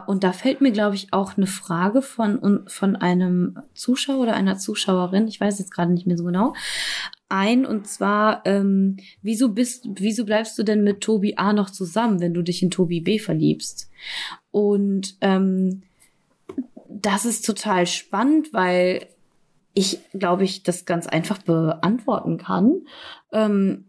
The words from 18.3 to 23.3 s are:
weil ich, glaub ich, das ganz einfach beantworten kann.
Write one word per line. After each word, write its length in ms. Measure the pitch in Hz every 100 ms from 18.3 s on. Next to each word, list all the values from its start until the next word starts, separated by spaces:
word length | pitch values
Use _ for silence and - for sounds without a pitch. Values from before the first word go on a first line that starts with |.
| 311 302
weil 540 | 226 180 180 180 - - _ _ _ _ _ _
ich, 260 | - 190 - -
glaub 280 | 196 185 180
ich, 240 | 190 -
das 220 | - 175 -
ganz 200 | 170 165
einfach 320 | 160 160 202
beantworten 960 | - 165 160 - 175 247 - 214 - 165
kann. 440 | - 185 214 359 - - - - _